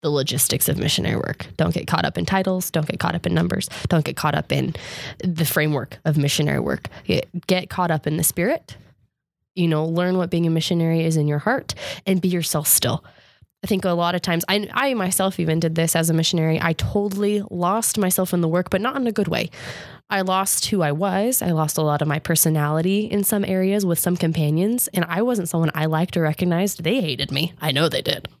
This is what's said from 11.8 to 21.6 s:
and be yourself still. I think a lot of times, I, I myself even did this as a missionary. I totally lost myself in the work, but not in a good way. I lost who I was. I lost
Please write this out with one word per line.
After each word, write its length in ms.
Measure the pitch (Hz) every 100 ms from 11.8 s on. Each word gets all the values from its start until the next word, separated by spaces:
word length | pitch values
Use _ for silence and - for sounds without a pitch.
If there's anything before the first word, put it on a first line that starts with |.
| - - -
and 160 | 190
be 60 | 180
yourself 380 | 175 160 160 143
still. 380 | - 127 101 - - - _ - _
I 40 | -
think 180 | 196
a 60 | 185
lot 240 | 170 170
of 80 | 175
times, 200 | 175 170 -
I, 180 | 202 202
I 220 | - 277
myself 440 | 247 185 190 190 190
even 220 | 160 160
did 140 | 165
this 200 | 160 165
as 140 | 165 165
a 60 |
missionary. 440 | 165 165 175 160 160
I 100 | 170
totally 680 | 170 - 208 202 196 202 208 202
lost 480 | 175 175 208 233 -
myself 340 | 185 185 185
in 80 | 175
the 80 | 165
work, 220 | 170 185
but 100 | 190
not 160 | 220 277
in 100 | 240
a 60 |
good 160 | 214 185
way. 220 | - - - - - - - _
I 140 | 202
lost 440 | 185 185 196 - -
who 140 | 208
I 120 | 156
was. 500 | 147 196 190 220 262
I 80 | -
lost 260 | 160